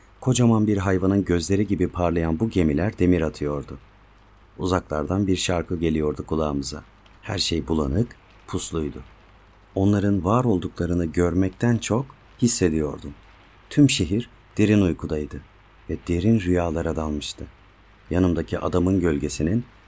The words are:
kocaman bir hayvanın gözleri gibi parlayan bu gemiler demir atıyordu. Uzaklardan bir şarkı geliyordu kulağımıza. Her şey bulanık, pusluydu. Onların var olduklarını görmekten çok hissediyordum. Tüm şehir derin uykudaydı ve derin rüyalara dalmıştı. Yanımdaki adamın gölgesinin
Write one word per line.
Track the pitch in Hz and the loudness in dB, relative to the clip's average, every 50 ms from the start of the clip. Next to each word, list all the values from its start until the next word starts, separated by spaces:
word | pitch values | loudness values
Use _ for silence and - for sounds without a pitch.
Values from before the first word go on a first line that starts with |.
| - - _ _ | -20 -20 _ _
kocaman | - 127 123 123 123 117 113 110 107 | -2 0 2 4 4 4 4 4 2
bir | 104 104 | 2 0
hayvanın | 98 95 98 95 90 95 95 98 101 90 | 0 0 0 0 2 2 2 2 2 2
gözleri | - 87 87 82 - 98 95 104 | 2 0 0 0 0 0 0 0
gibi | 92 101 80 90 | 0 0 0 0
parlayan | 82 - 92 90 85 85 85 82 80 80 78 | 0 0 0 0 0 2 0 0 0 0 0
bu | 113 113 | 0 0
gemiler | - 95 85 78 71 76 90 110 - - | 2 2 2 2 2 0 0 -2 0 2
demir | 90 90 90 85 | 4 4 4 4
atıyordu. | 80 78 - - 76 73 73 71 65 - 69 67 - - - _ _ _ _ _ _ _ _ _ - _ - | 2 -2 -4 -4 -4 -4 -4 -4 -8 -10 -14 -18 -18 -20 -20 _ _ _ _ _ _ _ _ _ -20 _ -10
Uzaklardan | - - 90 92 87 - - 78 76 73 71 90 101 104 | -6 -2 0 0 0 0 -2 -4 -4 -2 -2 0 0 0
bir | 92 92 | 0 0
şarkı | 87 - - 92 85 82 - 92 80 | 0 0 -2 -2 -2 -2 -4 -4 -2
geliyordu | 85 82 78 78 76 76 71 - 76 | 0 0 0 0 0 -2 -4 -6 -6
kulağımıza. | - 80 78 78 76 71 69 69 - 76 76 - - _ _ - - - - | -4 -4 -2 -2 -2 -2 -4 -6 -8 -10 -12 -14 -18 _ _ -20 -20 -20 -14
Her | - - 104 | -10 -6 -4
şey | 92 - - 85 80 69 | -4 -2 -2 -2 -4 -2
bulanık, | 78 82 78 73 65 69 95 120 - - - _ - - - - | -2 -2 -2 0 0 0 -2 -2 -4 -6 -16 _ -20 -20 -20 -12
pusluydu. | - - 90 - - - 82 78 71 - 67 67 - - - _ - - - _ - - _ - - - | -8 -4 -4 -4 -4 -4 -4 -6 -6 -8 -12 -16 -20 -20 -20 _ -20 -20 -20 _ -20 -20 _ -18 -8 -2
Onların | 98 95 101 104 101 98 101 101 98 80 | 0 2 2 2 2 2 0 0 0 0
var | 92 110 123 127 | 2 2 2 2
olduklarını | 120 98 90 85 87 - - 85 85 87 90 87 | 2 0 0 -2 -4 -6 -4 -2 -2 0 -2 -2
görmekten | 82 76 87 87 87 82 92 98 95 - - 117 120 117 | -2 0 0 0 2 2 0 -2 -2 -2 -2 0 0 0
çok | 113 - - 101 120 135 - - - - - - - | 0 0 -2 -2 -2 -4 -6 -12 -20 -20 -20 -4 0
hissediyordum. | 127 117 - - 92 85 78 80 76 71 - - 76 73 71 - - - - - - - - - - - | 0 0 2 2 2 2 2 0 -2 -4 -6 -10 -12 -16 -16 -18 -20 -20 -20 -20 -20 -20 -20 -20 -20 0
Tüm | - 147 147 135 | 4 6 6 6
şehir | - - 90 76 95 113 120 - - - - - - | 4 2 0 0 -2 -4 -4 -6 -14 -20 -20 -6 0
derin | - 107 101 107 104 | 2 4 4 6 4
uykudaydı | 95 87 80 - - - 78 76 76 69 71 69 - - - - _ _ - - - - | 4 2 2 -2 -6 -6 -4 -6 -6 -8 -10 -14 -16 -18 -20 -20 _ _ -20 -14 -10 -10
ve | 80 - - | -10 -6 -4
derin | - 85 87 87 113 113 110 | -2 -2 0 2 2 2 2
rüyalara | 90 87 90 87 85 85 78 82 80 82 78 | 2 0 0 0 0 0 -2 -2 -4 -4 -4
dalmıştı. | 80 78 76 73 73 71 - - - 73 - - - - - _ _ _ - - _ - - | -4 -4 -4 -4 -6 -6 -8 -10 -12 -14 -18 -18 -20 -20 -20 _ _ _ -20 -20 _ -8 -2
Yanımdaki | - 90 92 90 85 82 80 - 90 85 | 0 2 2 2 2 0 -2 -4 -4 -4
adamın | - 85 78 90 87 92 98 95 | -4 -2 0 0 2 2 2 2
gölgesinin | 85 85 76 71 69 73 - - 76 82 104 120 127 - - - - | 2 0 0 0 -2 -4 -2 -2 -2 0 0 -2 -4 -6 -14 -20 -20